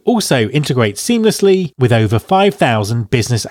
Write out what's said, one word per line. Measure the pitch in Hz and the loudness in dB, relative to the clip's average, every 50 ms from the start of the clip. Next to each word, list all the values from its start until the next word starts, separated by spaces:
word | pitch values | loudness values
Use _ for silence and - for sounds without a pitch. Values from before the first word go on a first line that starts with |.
| - | -2
also | 214 247 214 - - 151 123 110 101 | -2 -2 -2 0 0 0 0 0 0
integrates | - 151 143 - 135 123 113 104 101 - | -2 -2 -2 0 0 0 0 0 -2 -4
seamlessly | - - 240 226 220 214 - - 196 196 190 190 185 - - - | -4 -2 0 0 2 0 0 2 2 2 2 2 0 -4 -2 -2
with | 127 110 120 | 0 2 2
over | 113 110 104 117 107 | 2 2 2 0 -2
five | - - 190 190 196 202 202 | 0 0 0 2 2 2 0
thousand | - 160 131 117 107 104 101 120 117 110 - | 0 0 0 2 0 -2 -2 -4 -4 -4 -2
business | - 120 104 - 123 107 - - | -2 -2 0 -2 -2 -4 -4 -6